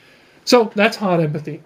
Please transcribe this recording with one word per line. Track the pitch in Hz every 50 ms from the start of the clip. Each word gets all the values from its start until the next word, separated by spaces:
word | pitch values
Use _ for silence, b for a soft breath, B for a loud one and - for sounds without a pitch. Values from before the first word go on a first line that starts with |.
| b b b b b b b b b
So | - 247 240 220 208 -
that's | 202 202 226 220
hot | - 214 185 175 170
empathy. | 160 151 151 151 151 156 147 - -